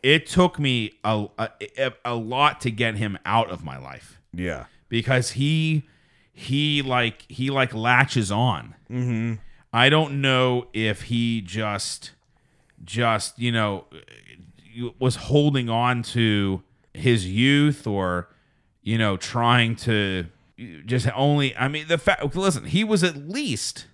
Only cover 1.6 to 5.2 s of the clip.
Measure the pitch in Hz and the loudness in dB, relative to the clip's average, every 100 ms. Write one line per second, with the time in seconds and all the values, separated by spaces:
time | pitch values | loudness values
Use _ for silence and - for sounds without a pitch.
1.6 | 104 - 131 - 120 120 110 127 143 143 | -14 -4 -6 -4 -6 -6 -4 2 2 2
2.6 | 127 110 117 104 107 95 - 113 113 87 | -6 -2 -2 -2 -4 -4 0 2 2 -6
3.6 | 80 65 67 67 - - _ 87 87 69 | -10 -14 -14 -18 -20 -20 _ -8 -6 -6
4.6 | - _ _ 117 123 127 | -12 _ _ -4 2 0